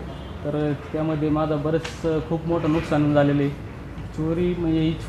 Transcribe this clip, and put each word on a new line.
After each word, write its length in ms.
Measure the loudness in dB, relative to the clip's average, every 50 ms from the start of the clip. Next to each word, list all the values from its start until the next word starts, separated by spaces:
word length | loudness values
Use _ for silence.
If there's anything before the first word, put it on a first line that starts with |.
| -10 -10 -10 -12 -12 -12 -10 -8 -6
तर 280 | -4 -2 0 0 0 -2 -2 -6 -6 -4
त्यामध्ये 360 | -2 -2 0 0 0 2 2
माझं 340 | 2 2 2 2 0 0 0
बरंच, 440 | 0 0 0 -2 -4 -6 -4 -2
अ, 120 | 0 0 0 0 0
खूप 180 | -2 -2 0
मोठं 260 | 0 0 0 2 2 2
नुकसान 420 | 2 2 2 2 2 4 4 6
झालेलं 280 | 6 6 6 4 4 2
आहे. 80 | 0 -2 -4 -10 -12 -12 -12 -12 -12 -10 -10 -10 -8 -6
चोरी 380 | -4 -2 0 0 2 2 0 0 0
म्हणजे 220 | 0 2 2 2
ही 140 | 2 2 0 0 -2